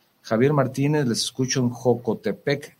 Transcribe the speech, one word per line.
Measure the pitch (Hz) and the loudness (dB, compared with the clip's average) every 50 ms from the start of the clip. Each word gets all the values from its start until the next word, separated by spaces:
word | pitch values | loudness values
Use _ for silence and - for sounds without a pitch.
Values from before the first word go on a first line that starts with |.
| _ _ _ _ - | _ _ _ _ -6
Javier | - 113 110 131 147 151 | -2 0 2 4 4 4
Martínez, | 139 127 123 - 135 139 147 151 151 139 | 2 0 0 0 0 0 2 2 2 0
"Les | 117 107 - | 0 0 -2
escucho | - - - - 131 127 - 135 | -4 -4 -4 -4 -4 -2 0 0
en | 123 120 | 0 0
Jocotepec. | 120 - - 123 117 120 - 110 101 - - 104 95 - - 143 143 143 - - - _ | -2 0 0 0 0 2 0 -4 -4 -4 -4 -6 -6 -4 -4 -4 -4 -4 -6 -12 -20 _